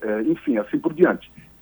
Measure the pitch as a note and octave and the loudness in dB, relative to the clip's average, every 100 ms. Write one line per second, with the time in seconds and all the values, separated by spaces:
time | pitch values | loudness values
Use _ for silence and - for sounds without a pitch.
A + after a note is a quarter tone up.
0 | G#2+ G#2+ C3 E3 - A2+ - D3 E3 D#3 | -4 -2 0 -2 0 -2 -2 -4 -2 4
1 | D#3+ F2+ - - - - | 4 2 -8 -20 -20 -16